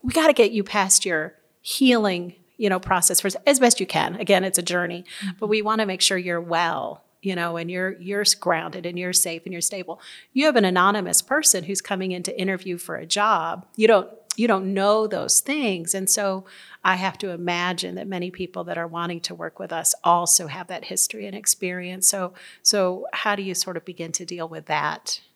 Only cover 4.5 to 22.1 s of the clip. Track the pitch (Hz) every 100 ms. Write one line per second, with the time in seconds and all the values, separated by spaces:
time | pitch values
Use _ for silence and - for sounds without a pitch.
4.5 | 185 175 175 175 175 - - 196 180 208
5.5 | 214 214 220 208 185 - 190 180 170 170
6.5 | 165 170 165 - - _ _ 196 180 170
7.5 | 170 170 180 185 - 175 202 202 - 175
8.5 | 165 170 180 175 175 180 180 175 165 185
9.5 | 175 170 196 180 170 - - - 262 302
10.5 | 247 196 180 185 208 175 175 - 302 302
11.5 | 190 165 196 - 190 190 180 175 - 190
12.5 | 185 190 175 - 160 165 202 208 196 165
13.5 | 180 - - 220 208 - - _ - 233
14.5 | 190 190 196 202 214 220 185 - - -
15.5 | 302 240 180 165 196 190 - 202 190 190
16.5 | - - - 185 185 185 - 196 170 175
17.5 | 175 180 175 180 180 196 185 180 - 180
18.5 | 180 170 170 170 165 170 170 - 170 165
19.5 | - - 165 170 - 175 175 175 - 165
20.5 | 160 180 180 - 185 - 214 202 190 196
21.5 | - 185 180 180 185 190